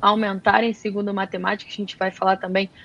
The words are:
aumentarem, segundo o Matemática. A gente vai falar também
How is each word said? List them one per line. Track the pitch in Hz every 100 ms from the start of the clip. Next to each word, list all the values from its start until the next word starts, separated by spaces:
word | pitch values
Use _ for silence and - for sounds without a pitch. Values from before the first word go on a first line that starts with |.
aumentarem, | 202 214 214 196 202 208 233
segundo | 214 214 202 202
o |
Matemática. | 196 190 185 185 208 -
A | -
gente | 202 -
vai | 190
falar | 185 190 190
também | 185 190 196 -